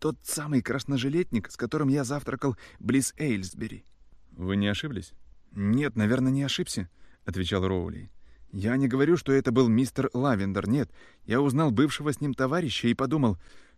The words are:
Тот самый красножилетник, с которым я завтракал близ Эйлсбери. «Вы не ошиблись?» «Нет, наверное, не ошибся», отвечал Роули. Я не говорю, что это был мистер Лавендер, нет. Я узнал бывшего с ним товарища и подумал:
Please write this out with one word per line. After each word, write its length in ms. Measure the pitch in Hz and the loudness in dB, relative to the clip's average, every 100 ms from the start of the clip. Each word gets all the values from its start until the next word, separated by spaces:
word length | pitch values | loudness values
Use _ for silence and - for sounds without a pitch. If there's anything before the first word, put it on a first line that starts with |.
Тот 160 | 156 - | -4 -4
самый 400 | - 160 147 135 | -8 -6 0 0
красножилетник, 880 | - 127 - 135 139 165 180 110 - | 0 -4 -2 -2 0 -2 -2 -4 -6
с 60 | - | -8
которым 320 | 120 151 139 | -4 0 2
я 160 | 143 | 0
завтракал 520 | 123 143 - 131 139 - - - | 0 -4 -6 -4 -2 -4 -12 -8
близ 320 | 110 135 - - | 0 2 0 -4
Эйлсбери. 640 | 151 101 92 - 110 - - - - - - | -2 -2 -4 -10 -10 -12 -18 -20 -20 -20 -20
«Вы 240 | - 90 101 | -8 -2 0
не 120 | 101 | 0
ошиблись?» 440 | 104 156 101 - - - - - | -2 -6 -10 -12 -18 -20 -20 -16
«Нет, 420 | 101 101 123 143 | -4 0 2 0
наверное, 380 | 113 107 127 131 | 0 2 2 2
не 100 | 135 | 0
ошибся», 460 | 139 - - - 90 - - - | -2 -4 -4 -6 -8 -12 -20 -14
отвечал 420 | - 90 87 98 92 | -8 -4 0 0 0
Роули. 440 | 92 87 - 101 - - - - | 0 -4 -8 -14 -18 -20 -20 -14
Я 260 | 98 107 127 | -4 0 2
не 120 | 135 | 2
говорю, 280 | 131 147 175 | 4 4 4
что 160 | - | 4
это 200 | 135 131 | 2 4
был 160 | 120 120 | 4 6
мистер 400 | 113 131 - 127 | 4 2 0 -2
Лавендер, 540 | 123 139 104 98 98 98 | 0 0 2 0 -2 0
нет. 220 | 139 - - - _ - | 0 -2 -8 -20 _ -2
Я 140 | 120 | 2
узнал 300 | 143 139 156 | 2 2 2
бывшего 420 | 110 147 - 147 | 4 2 2 -4
с 80 | - | -2
ним 120 | 147 | -4
товарища 560 | 123 131 170 151 - 120 | -2 0 0 -2 0 0
и 60 | |
подумал: 440 | 117 131 156 120 90 - - - | 0 0 2 2 0 -8 -20 -20